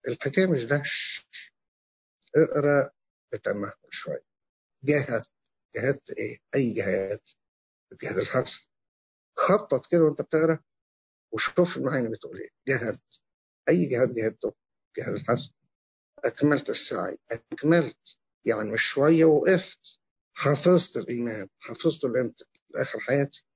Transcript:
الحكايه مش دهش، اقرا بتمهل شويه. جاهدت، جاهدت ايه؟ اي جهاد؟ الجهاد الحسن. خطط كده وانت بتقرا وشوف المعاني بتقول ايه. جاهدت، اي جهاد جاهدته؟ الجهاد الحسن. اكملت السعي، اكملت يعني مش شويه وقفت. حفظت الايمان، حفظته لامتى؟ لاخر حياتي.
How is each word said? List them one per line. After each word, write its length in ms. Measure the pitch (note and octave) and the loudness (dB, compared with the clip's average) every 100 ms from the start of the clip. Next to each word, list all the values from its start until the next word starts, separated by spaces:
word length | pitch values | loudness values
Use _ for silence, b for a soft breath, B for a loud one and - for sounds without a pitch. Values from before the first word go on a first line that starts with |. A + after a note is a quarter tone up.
| - | -8
الحكايه 380 | B2 C#3 F#3+ F#3+ | -6 -2 2 2
مش 200 | C#3+ A#2 | 0 0
دهش، 600 | C#3+ C#3 - - - _ B B _ _ _ _ _ _ _ - - | -2 -2 -2 -4 -6 _ B B _ _ _ _ _ _ _ -2 2
اقرا 560 | D#3+ D3 C#3+ C#3+ - _ _ _ _ | 2 2 2 2 0 _ _ _ _
بتمهل 400 | A2 - G2+ G2 - _ | -8 -4 -4 -6 -10 _
شويه. 360 | - - C#2+ _ _ _ _ _ _ | -10 -8 -10 _ _ _ _ _ _
جاهدت، 500 | C3 D3 C3+ A#2 - _ _ _ _ A2+ | 0 0 0 -6 -6 _ _ _ _ -4
جاهدت 360 | B2 C#3 - | -4 -4 -8
ايه؟ 280 | - G#2+ - _ C3+ | -10 -10 -10 _ -2
اي 180 | B2 | 0
جهاد؟ 460 | G#2+ G2 G2 G2 G#2 _ _ _ _ _ _ _ | -2 -2 -2 -2 -6 _ _ _ _ _ _ _
الجهاد 260 | - D3 F#2+ | -12 -6 -4
الحسن. 520 | A2 B2+ A#2+ - - _ _ _ _ _ _ - | -2 -2 -2 -8 -10 _ _ _ _ _ _ -2
خطط 480 | - G#3 - C3 - | 2 2 2 -2 2
كده 120 | F3 | 4
وانت 180 | D#3 D#3 | 4 2
بتقرا 380 | C#3 D#3+ D#3+ D#3 _ _ _ _ _ _ _ | -2 0 2 0 _ _ _ _ _ _ _
وشوف 460 | A2 - - F3 - | -4 -2 2 0 0
المعاني 320 | C3+ C3+ A#2 | -2 -2 -2
بتقول 300 | A2 - - | -6 -12 -16
ايه. 100 | - _ - | -16 _ -2
جاهدت، 540 | C3 A2+ - _ - _ _ _ _ - | 0 -2 -6 _ -20 _ _ _ _ 0
اي 160 | F3 D3 | 2 2
جهاد 280 | A#2+ B2+ | 2 0
جاهدته؟ 400 | A#2+ A2 - A2 - _ _ _ | 0 -4 -4 -8 -8 _ _ _
الجهاد 240 | - - | -10 -8
الحسن. 400 | G#2 - A#2+ - _ _ _ _ _ _ - B2 | -6 -2 -2 -4 _ _ _ _ _ _ -6 -6
اكملت 440 | - D3 D3 - | 0 2 2 0
السعي، 480 | A#2 - G#2 F2+ - _ | -2 -2 -2 -6 -8 _
اكملت 840 | A#2 _ - D3 E3+ C#3 - - - _ _ A2+ | -10 _ -4 2 4 2 -8 -20 -20 _ _ -2
يعني 260 | A2 G#2+ | -2 -2
مش 120 | A2+ | 0
شويه 420 | - C3+ D3 E3 D#3+ | 0 2 4 6 6
وقفت. 720 | D3+ - F3+ - - - - _ _ _ - | 6 4 2 0 -16 -20 -20 _ _ _ -2
حفظت 640 | C#3 C#3+ F3+ F3+ - B2+ | 0 4 6 6 4 -2
الايمان، 500 | G2+ A#2+ A#2+ G#2+ F#2+ _ | -6 -4 -4 -6 -10 _
حفظته 500 | - - E3 D3+ B2+ | -16 -2 -2 0 -2
لامتى؟ 360 | A#2+ A#2+ - - _ _ | -2 -2 -8 -20 _ _
لاخر 300 | - C3 A2 | -6 -6 -6
حياتي. 460 | - C#3 C#3 - _ | -2 0 0 -6 _